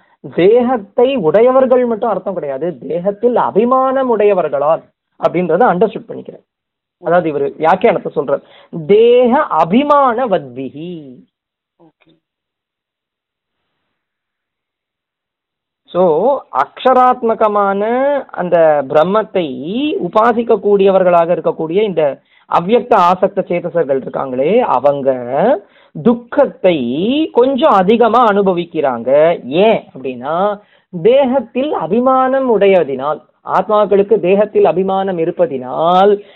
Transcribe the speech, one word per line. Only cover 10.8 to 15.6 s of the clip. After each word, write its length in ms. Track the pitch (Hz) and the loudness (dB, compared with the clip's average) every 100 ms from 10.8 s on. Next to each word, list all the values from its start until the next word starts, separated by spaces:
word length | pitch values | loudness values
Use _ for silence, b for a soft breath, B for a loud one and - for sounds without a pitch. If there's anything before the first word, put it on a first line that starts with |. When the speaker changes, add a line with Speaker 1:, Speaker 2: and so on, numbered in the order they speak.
| 175 170 139 127 _ _ _ _ _ _ | -14 -14 -18 -20 _ _ _ _ _ _
Speaker 2:
ஓகே. 340 | 165 _ 165 160 _ _ _ _ _ _ _ _ _ _ _ _ _ _ _ _ _ _ _ _ _ _ _ _ _ _ _ _ _ _ _ _ _ _ | _ _ _ _ _ _ _ _ _ _ _ _ _ _ _ _ _ _ _ _ _ _ _ _ _ _ _ _ _ _ _ _ _ _ _ _ _ _